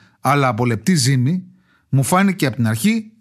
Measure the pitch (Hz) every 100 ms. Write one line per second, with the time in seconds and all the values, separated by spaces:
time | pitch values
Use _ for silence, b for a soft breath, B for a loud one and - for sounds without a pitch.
0 | b b 127 143 131 110 123 104 - 165
1 | 120 131 127 185 - b b b b 135
2 | 117 180 196 - 139 120 113 113 208 226
3 | 220 _